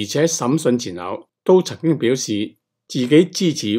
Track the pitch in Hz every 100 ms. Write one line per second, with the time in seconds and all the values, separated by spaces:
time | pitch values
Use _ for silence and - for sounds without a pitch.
0 | 104 143 165 - 123 151 147 123 113 87
1 | 90 107 - _ - 185 - 107 156 147
2 | 117 131 - 104 104 - _ _ - -
3 | 123 147 180 - 185 - 107